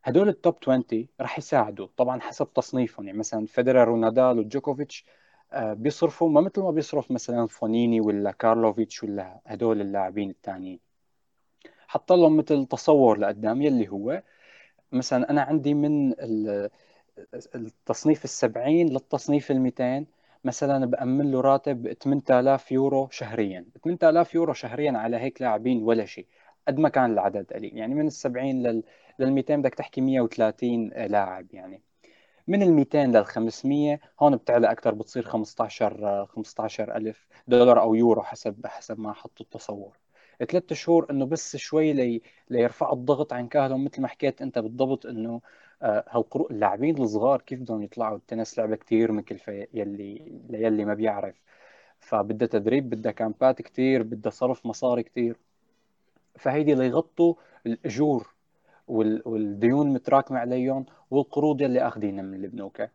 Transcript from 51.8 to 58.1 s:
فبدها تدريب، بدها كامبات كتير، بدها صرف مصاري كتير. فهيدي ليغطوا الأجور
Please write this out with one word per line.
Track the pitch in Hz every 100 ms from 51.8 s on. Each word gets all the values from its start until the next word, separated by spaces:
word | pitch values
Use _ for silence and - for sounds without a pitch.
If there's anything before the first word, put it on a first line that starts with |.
| _ _
فبدها | - 110 101 110 117
تدريب، | 110 107 131 131
بدها | 110 113
كامبات | - 113 - 131 127
كتير، | - - 131 131
بدها | 110 110 110
صرف | - 127 127 117
مصاري | 107 127 120
كتير. | 113 - 117 113 _ _ _ _ _ _ _ _ _ _
فهيدي | 135 143 151 135
ليغطوا | 127 131 - - 170 170 _ _ 113
الأجور | 113 - 110 151